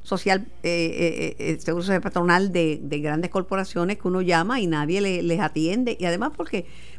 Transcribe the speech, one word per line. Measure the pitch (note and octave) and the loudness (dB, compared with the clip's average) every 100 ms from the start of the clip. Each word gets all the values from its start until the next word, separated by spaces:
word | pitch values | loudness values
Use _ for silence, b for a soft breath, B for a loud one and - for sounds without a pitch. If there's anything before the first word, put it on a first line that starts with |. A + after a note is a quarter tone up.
social, | - F#3+ G3+ F#3+ - - | -4 -2 2 0 0 -6
eh, | E3+ | -2
eh, | E3+ E3 - E3 - D#3+ - | 2 0 2 0 0 -4 -4
eh, | C#3+ | -4
el | D#3+ | -2
seguro | - E3+ | -2 -2
social | F#3 F#3 | 2 0
patronal | F#3+ F#3 F3 F3 G3 | 0 2 4 4 4
de, | F3 E3 D3+ | 2 2 0
de | C#3 D3 | -4 -4
grandes | D3 D#3 F3 | -2 -2 -2
corporaciones | G3 F#3 F#3+ F#3+ F3+ F3 G#3 | -2 -2 -2 -2 -2 -2 0
que | F#3 | -2
uno | F#3 | 0
llama | F3+ E3+ F3+ C4 | 4 4 4 0
y | F#3 | 2
nadie | D3+ D3 F#3+ | 2 2 0
le, | G3+ F3+ | 0 0
les | E3+ E3+ | 0 0
atiende. | E3 D#3 D#3+ G#3+ A#3+ G#3+ | 0 0 0 2 0 0
Y | |
además | F3 F3 B3+ - | 0 0 -2 -4
porque, | D#4+ G#3 E3+ B B | -4 -4 -6 B B